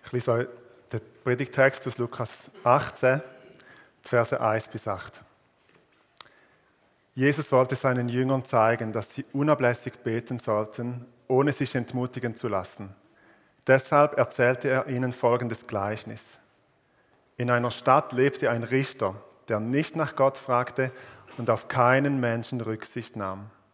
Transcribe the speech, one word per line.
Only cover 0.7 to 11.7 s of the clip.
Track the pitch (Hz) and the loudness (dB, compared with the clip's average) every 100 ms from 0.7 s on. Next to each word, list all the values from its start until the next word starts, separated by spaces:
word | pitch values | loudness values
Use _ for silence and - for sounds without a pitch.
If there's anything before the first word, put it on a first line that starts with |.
| - _ | -20 _
den | 110 - _ | -10 -10 _
Predigtext | 131 123 131 - 135 - 135 | -2 -2 -2 4 4 2 -10
aus | 120 | -6
Lukas | 120 - 113 - - - | -6 -6 -10 -10 -20 -2
achtzehn, | 120 135 - - 127 135 - - - - - - _ _ | 4 4 2 0 2 2 -4 -20 -20 -20 -20 -20 _ _
die | - | -2
Verse | 120 113 131 | 0 0 0
eins | 113 110 - | 0 0 -4
bis | 107 - | -10 -8
acht. | 95 - - - _ _ _ _ _ _ _ _ _ - _ _ _ _ _ _ _ _ | -8 -10 -20 -20 _ _ _ _ _ _ _ _ _ -20 _ _ _ _ _ _ _ _
Jesus | - 135 147 147 | 2 2 2 2
wollte | 131 127 131 | 4 4 0
seinen | 135 123 120 | 0 0 0
Jüngern | 120 131 135 123 | 0 0 -2 0
zeigen, | 120 110 117 110 | 4 4 2 -2
dass | 110 104 | -4 -6
sie | - - | -10 -8
unablässig | 139 151 147 123 120 - - | -2 2 4 2 0 -8 -8
beten | 120 113 - 123 | -4 -4 -4 -8
sollten, | - 107 107 - 120 123 120 _ _ | -2 -2 -2 -8 -8 -8 -14 _ _
ohne | 131 143 | 2 2
sich | 135 127 | 0 -2